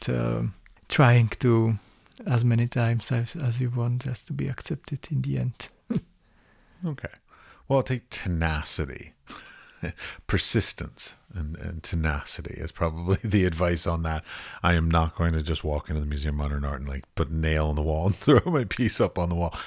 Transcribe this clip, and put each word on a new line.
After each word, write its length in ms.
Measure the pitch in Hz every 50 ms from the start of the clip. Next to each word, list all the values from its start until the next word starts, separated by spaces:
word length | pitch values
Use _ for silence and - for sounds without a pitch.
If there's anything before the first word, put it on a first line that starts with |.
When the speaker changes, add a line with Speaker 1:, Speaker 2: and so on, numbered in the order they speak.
| - 123
Speaker 1:
uh, 340 | 123 120 117 117 113 113 117 110 - - _ - - _ _ -
trying 420 | - - 139 120 120 120 113 107 - -
to 380 | - 123 117 113 113 113 110 - - - _ _ _ - _ - 226
as 200 | 165 123 113 120
many 240 | 120 117 117 120 120
times 420 | - 127 117 117 117 113 - -
as, 240 | 127 117 117 - -
as 240 | 170 139 120 113 127
you 100 | 127 120
want 340 | 123 123 120 120 123 123 131
just 240 | 131 120 - - -
to 40 |
be 140 | 139 143 139
accepted 640 | 139 127 - - - 151 139 - - 147 - - -
in 120 | 156 131
the 160 | 127 139 139 131
end. 300 | 123 123 - - - - _ _ _ -
<laughs> 100 | - - - _ _ _ _ _ _ _ _ _ _ _ _ _ _ 165 180
Speaker 2:
Okay. 220 | 165 139 - - - - - _ _ - _ - - - - -
Well, 120 | - 135 135
I'll 40 |
take 260 | - - 131 120 - _
tenacity. 1040 | - - - 92 87 82 82 80 78 76 - - - - 76 65 62 - - - - _ _ - - - - - - - - - - _
<laughs> 100 | - 78 - - - - - - -
Persistence 880 | - - 87 - - - - - - - - 69 65 - - - - - - _ - 110
and, 220 | 90 76 76 80
and 260 | - - 85 82 80
tenacity 720 | - - 85 82 78 78 73 73 - - - - 71 - -
is 180 | - 76 80
probably 460 | - - 87 82 80 82 85 92 95 -
<laughs> 40 | -
the 200 | 107 104 101 92
advice 420 | 92 80 82 90 87 87 82 -
on 160 | 92 85 82 82
that. 200 | 80 80 76 - - - - - - - -
I 120 | - 87 87
am 160 | 82 82 82
not 240 | 82 82 82 78 -
going 160 | - 85 85 80
to 80 | 80
just 220 | 73 80 80 - -
walk 240 | 78 73 76 - -
into 120 | 76 76
the 60 | 73
Museum 340 | 73 73 71 76 76 71 71
of 100 | 73 71
Modern 140 | 73 71 71
Art 160 | 71 71 65
and, 80 | 69 69
like, 160 | 69 67 - _ _
put 140 | - 76 69
a 80 | 80
nail 320 | 80 80 78 78 78 76 76
in 60 | 76
the 60 | 78
wall 240 | 73 78 78 78 85
and 80 | 101 -
<laughs> 100 | - -
throw 160 | 151 143 113 -
my 180 | 180 165 139 113
piece 360 | 98 - - 123 104 - -
up 180 | 110 92 - 92
on 100 | 87 85
the 60 | 87
wall. 200 | 85 85 85 - - -